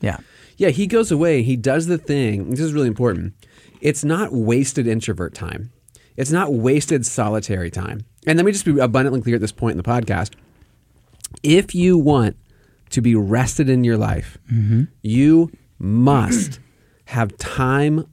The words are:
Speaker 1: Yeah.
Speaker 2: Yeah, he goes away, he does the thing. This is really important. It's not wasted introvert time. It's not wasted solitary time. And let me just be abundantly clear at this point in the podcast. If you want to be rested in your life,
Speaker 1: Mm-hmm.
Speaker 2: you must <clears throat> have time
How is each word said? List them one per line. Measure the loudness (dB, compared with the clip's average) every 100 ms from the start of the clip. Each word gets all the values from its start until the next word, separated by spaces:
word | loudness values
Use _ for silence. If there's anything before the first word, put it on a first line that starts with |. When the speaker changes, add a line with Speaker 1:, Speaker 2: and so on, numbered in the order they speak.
Speaker 1:
Yeah. | -6 -6 -12 -20 -18 -2
Speaker 2:
Yeah, | 0
he | 0 0
goes | 0 0
away, | 0 2 2
he | 0 0
does | 0 0 0
the | -4
thing. | -2 -2 0 -2 -4
This | -4
is | -4
really | -2 -2
important. | 0 -2 -2 -6 -12 _ _ -20 _
It's | -4 -2
not | -2 -2 -2
wasted | -2 0 0 0 -2 -2
introvert | -2 -4 -6 -8
time. | -10 -12 -10 -14 _ _ -20 _ -8
It's | -2
not | 0 0
wasted | 0 2 2 2 -2
solitary | -2 -2 -2 -2 -4 -4 -4
time. | -6 -8 -10 -14 _ 0
And | 2
let | 2
me |
just | 0
be | 0 2
abundantly | 2 2 0 0
clear | 0
at | -2
this | -2
point | -4 -4
in | -2
the |
podcast. | -2 -2 -2 -4 -6 -10 _ _ _ _ _ _ _ _ -20 -6
If | 2 2 2
you | 2 4 4
want | 4 4 2 -2 _ _ _ _ _
to | -2
be | 2
rested | 2 2 0 0 0 0
in | 2
your | 2 2
life, | 0 -2 -6 -12 -4
Speaker 1:
Mm-hmm. | -2 2 2 0 _
Speaker 2:
you | -2 2 6 6 4 -4 _ -8
must | -2 2 4 4 2 0 -4 -8 -20 _
<clears throat> | _ _ -8
have | -4 -4 -6
time | -8 -2 0 2 2 0 -4